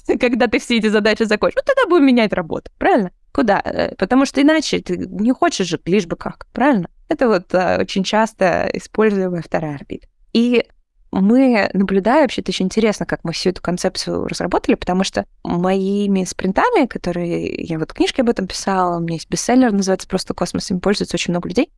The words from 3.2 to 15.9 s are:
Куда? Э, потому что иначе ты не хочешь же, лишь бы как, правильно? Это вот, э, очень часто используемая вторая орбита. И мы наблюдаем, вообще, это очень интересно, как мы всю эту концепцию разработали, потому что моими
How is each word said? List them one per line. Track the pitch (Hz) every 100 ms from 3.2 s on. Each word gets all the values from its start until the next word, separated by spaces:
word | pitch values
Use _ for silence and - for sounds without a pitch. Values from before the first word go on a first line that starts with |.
| _
Куда? | - 233 190
Э, | - - 170 -
потому | 190 254 269
что | 262
иначе | 285 311 - 180
ты | 180 180
не | 185 185 226
хочешь | 262 339 - 175
же, | 165
лишь | - 208 170
бы | -
как, | - - -
правильно? | - 277 226 165 _ -
Это | 320 247
вот, | 190 -
э, | 185 180 185
очень | 190 196
часто | 185 214 220 - 185 - -
используемая | - - - 214 202 185 175
вторая | - 175 160 143
орбита. | - - - _ _
И | 226 240 240 - _ _ _ _
мы | 196 190 247 262 226 -
наблюдаем, | 185 196 190 196 294
вообще, | 277 -
это | 190
очень | - 185
интересно, | - 214 196
как | 175 -
мы | 170
всю | 160 185
эту | 180
концепцию | - 175 190 - - 175 -
разработали, | - 175 - - -
потому | - 180
что | 190 - 202 _
моими | - 175 180 196 190